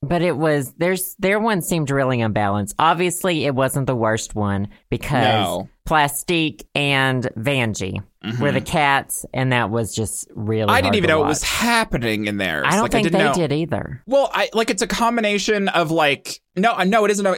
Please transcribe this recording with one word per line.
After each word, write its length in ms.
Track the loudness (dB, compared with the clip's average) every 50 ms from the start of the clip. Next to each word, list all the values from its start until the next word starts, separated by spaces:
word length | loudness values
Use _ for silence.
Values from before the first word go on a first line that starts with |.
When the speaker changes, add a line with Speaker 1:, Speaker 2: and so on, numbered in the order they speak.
Speaker 1:
but 200 | -6 -2 0 0
it 140 | 0 0 0
was, 360 | 0 2 2 2 0 -2 -4 -4 -2
there's, 360 | -2 0 0 -2 -4 -8 -8 -4
their 200 | -2 0 0 2
one 200 | 2 0 0 0
seemed 280 | 0 -2 -2 -2 0 0
really 300 | 0 0 2 0 0 0
unbalanced. 540 | 0 0 0 0 0 0 0 -2 -2 -4 -2 0
Obviously, 680 | 2 2 2 2 0 -2 -2 -2 -2 -2 0 0 0
it 100 | 0 0
wasn't 320 | 0 0 0 0 -2 -2 -2
the 80 | 0
worst 380 | 0 0 0 0 0 -4 -6 -4
one 340 | -4 -2 -2 -2 -2 -4 -6 -10 -18 _ _
because 240 | -6 -6 -4 -2
Speaker 2:
No. 560 | 0 2 2 2 2 2 0 0 -2 -4 -6 -8 _ _ _
Speaker 1:
Plastique 840 | -2 0 2 2 0 -2 -6 -4 -2 -2 0 0 -2 -4 -8 -18 -8 _
and 480 | -2 -2 0 2 2 2 2 0 0 -2 -4 -6 -4
Vanjie 640 | -4 -2 0 0 -2 -2 -4 -4 -6 -6 -6 -8 -10 -12 _ _ -10
Speaker 2:
Mm-hmm. 180 | -8 -4 -2
Speaker 1:
were 80 | 0 0
the 100 | 0 -2
cats, 640 | -4 -2 0 2 2 4 2 2 0 -4 -10 -12 -10 -8
and 200 | -4 -2 0 2
that 180 | 2 2 0 0
was 240 | -2 -2 -2 -2 -4
just 320 | -4 -4 -4 -6 -10 -12 -12 -10
really 340 | -8 -4 -2 0 0 2 2
Speaker 2:
I 100 | 2 2
didn't 60 | 2
Speaker 1:
hard 100 | 2 2
Speaker 2:
even 120 | 2 2 4
Speaker 1:
to 40 | 4
Speaker 2:
know 80 | 4
it 60 | 2 2
was 140 | 0 -2
Speaker 1:
watch. 60 | -2 -4
Speaker 2:
happening 800 | -2 0 0 2 2 2 2 0 -2 -2 0 0 0 0 -2
in 120 | -2 -2 0
there. 280 | 0 0 0 0 0
Speaker 1:
I 40 | 2
don't 100 | 2 2
Speaker 2:
Like, 80 | 2 2
I 20 | 2
Speaker 1:
think 100 | 2 2
Speaker 2:
didn't 140 | 2 2 4
Speaker 1:
they 40 | 2
Speaker 2:
know. 80 | 2 2
Speaker 1:
did 180 | 2 2 0
either. 500 | 0 -2 -2 -2 -4 -4 -6 -8 -10 -12 -6
Speaker 2:
Well, 260 | 0 2 2 2 2 0
I, 160 | -2 -2 0
like, 160 | 0 0 0 0
it's 140 | 0 -2
a 40 | -2 -2
combination 800 | 0 0 0 0 0 0 0 0 0 0 0 0 0 0 0 0
of, 240 | 2 0 0 2
like, 480 | 2 2 4 4 2 0 -4 -12 -14 -14 _ _ _
no, 200 | 0 2 2 2 2
no, 220 | 0 2 4 4 4
it 80 | 2
isn't 120 | 2 2 2
a, 100 | 0 2